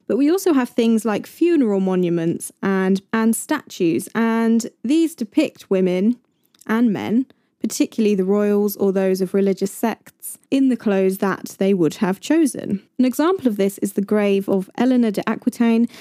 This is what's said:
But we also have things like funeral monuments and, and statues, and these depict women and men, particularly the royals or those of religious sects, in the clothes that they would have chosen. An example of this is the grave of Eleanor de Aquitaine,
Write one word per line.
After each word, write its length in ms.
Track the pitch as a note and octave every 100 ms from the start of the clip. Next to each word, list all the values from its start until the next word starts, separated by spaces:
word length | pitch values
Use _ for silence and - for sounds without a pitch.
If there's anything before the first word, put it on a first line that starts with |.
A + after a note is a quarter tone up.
| -
But 80 | A3+
we 120 | C#4+
also 260 | F#4+ F#4+
have 160 | C4+ B3
things 340 | - A3+ A3+
like 220 | A3+ G#3 -
funeral 520 | - E4+ E4 A3+ G3
monuments 720 | F#3+ F#3 F3 E3+ E3 - - -
and, 380 | G3 F#3+ F#3+ G3 -
and 240 | A3+ A3 A3+
statues, 720 | - D4+ - - E3+ F3 - A3
and 520 | A3+ A3+ A3+ A3+ A3 _
these 320 | A3+ D#4+ D#4+
depict 560 | - A#3+ - D4 - -
women 480 | F#3+ F#3 F#3 G#3 A#3+ _ _ _ _ -
and 260 | A3 A#3+
men, 340 | D#3 G#2+ A3+ C4 _ _ _
particularly 540 | G#3+ - D4 - G#3+
the 100 | G3
royals 500 | F#3 G#3 G#3 G#3 G#3 -
or 160 | G3
those 280 | F#3+ F#3+ F#3+
of 140 | F#3
religious 360 | G3 G3 F#3 G3
sects, 680 | - A3+ - - _ - - -
in 200 | C#4 C4+
the 60 | A#3+
clothes 420 | A3+ G3 F#3+ F#3+
that 380 | G3 - - -
they 160 | G3
would 200 | G3 D#3 -
have 240 | F#3 F#3+
chosen. 600 | - D#4 D4+ - - G3 - -
An 60 |
example 440 | B3+ B3 D#4 F#4+ B3+
of 80 | G3+
this 200 | G3 -
is 140 | G3
the 80 | -
grave 480 | G3 G#3 G3+ G3 G3
of 220 | G3+ F#3+ -
Eleanor 320 | B3 B3+ A3+
de 180 | G3 -
Aquitaine, 600 | - - - A#3 A3+ A#3 -